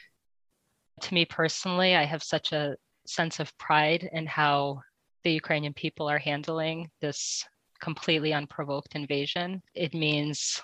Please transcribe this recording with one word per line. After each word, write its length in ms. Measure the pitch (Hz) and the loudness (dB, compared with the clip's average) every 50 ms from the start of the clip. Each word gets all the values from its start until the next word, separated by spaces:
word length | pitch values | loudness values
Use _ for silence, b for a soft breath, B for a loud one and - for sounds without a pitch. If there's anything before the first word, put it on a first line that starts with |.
| B B B _ _ _ _ _ _ _ _ _ _ _ _ _ _ _ _ - | B B B _ _ _ _ _ _ _ _ _ _ _ _ _ _ _ _ -10
to 140 | - - 190 | -6 0 2
me 100 | 175 165 | 2 2
personally, 720 | - - - 160 156 - - - 190 180 180 185 185 180 | 2 2 0 0 0 0 -2 -2 0 2 4 4 6 6
I 80 | 170 147 | 4 4
have 180 | 143 165 151 | 2 -2 -6
such 300 | - - - 151 - - | -4 -2 -2 -2 -2 0
a 240 | 165 151 147 143 135 - _ _ _ _ - | -2 0 0 -2 -4 -6 _ _ _ _ -14
sense 340 | - - - 170 165 - - | -8 -2 -2 0 0 0 -4
of 160 | 156 - - | -6 -6 -6
pride 520 | - - - 156 151 151 151 165 170 180 - | -8 0 4 4 6 6 4 2 2 0 -4
in 140 | - 160 160 | -6 -6 -6
how 560 | 151 - 156 151 147 143 143 143 139 139 135 - _ _ _ _ _ _ _ - | -2 2 4 4 6 6 4 2 0 -4 -6 -10 _ _ _ _ _ _ _ 2
the 80 | 175 | 2
Ukrainian 400 | 160 156 - - 165 147 151 147 | 2 2 2 0 0 0 0 -2
people 360 | 143 - - 156 - - 156 147 | -6 -4 -6 -6 -4 -2 0 2
are 80 | 147 143 | 2 2
handling 720 | 139 151 143 147 151 - 160 160 156 160 160 165 170 160 _ - | 2 0 -2 -2 -2 -4 -2 -2 -2 -2 -2 -4 -8 -10 _ -6
this 440 | - 147 143 - - - - - - - _ _ _ _ _ - | -4 -4 -4 -4 -4 -4 -4 -6 -8 -10 _ _ _ _ _ -10
completely 520 | - 170 151 - - - 165 156 147 156 151 | -8 -8 -6 -4 2 2 2 4 4 2 0
unprovoked 600 | 147 147 - - - 151 143 139 143 - - - | 0 -2 -6 -8 -8 -6 -4 -4 -6 -6 -6 -8
invasion. 680 | 151 143 139 147 143 143 143 - 180 175 180 190 185 - _ - | -8 -4 -2 -2 -2 0 -2 -2 -2 -2 -2 -4 -8 -10 _ -6
It 200 | - 180 151 165 | -4 -4 -2 0
means 680 | 165 156 151 151 147 147 151 147 - - - - - | 0 0 2 2 2 0 -2 -2 -4 -4 -4 -4 -6